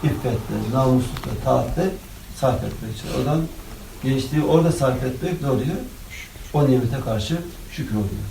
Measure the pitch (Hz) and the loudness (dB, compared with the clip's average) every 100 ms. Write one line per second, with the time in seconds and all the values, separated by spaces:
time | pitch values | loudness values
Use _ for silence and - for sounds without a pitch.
0 | 156 - 127 113 - 107 107 127 131 127 | 2 0 -2 -2 -2 -4 0 2 4 4
1 | - - - 117 131 127 117 156 190 - | 2 -4 -6 -2 2 2 2 0 0 -2
2 | - - - - 131 - - - 113 113 | -12 -16 -14 0 0 2 -2 -6 -8 -8
3 | - 131 131 156 165 - - - - - | -4 -2 2 2 0 -6 -14 -14 -14 -6
4 | 135 131 - 151 147 160 165 - 135 123 | 0 0 2 2 6 6 6 4 2 2
5 | 127 - 185 160 139 123 143 196 - - | -2 -2 -2 0 2 2 2 -2 -6 -12
6 | - - - - - 147 139 127 117 135 | -14 -14 -14 -14 -2 2 6 6 4 0
7 | 113 110 98 165 - - - - 101 107 | -2 -2 0 -2 -4 -12 -12 -8 -2 0
8 | 104 104 - | -2 -2 -6